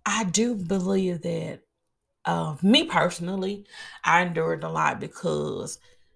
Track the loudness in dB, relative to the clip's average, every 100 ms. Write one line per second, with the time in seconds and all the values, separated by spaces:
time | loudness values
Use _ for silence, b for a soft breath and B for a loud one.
0 | -4 -2 0 2 2 0 -2 -2 2 2
1 | 0 -2 -4 -4 -6 -10 _ _ _ _
2 | _ _ -4 -2 -2 2 6 6 6 2
3 | 2 0 -6 -4 -4 -6 -12 B B B
4 | 2 4 4 0 -2 -2 -4 0 0 0
5 | -6 -6 -2 -2 -2 -6 -8 -12 b b
6 | b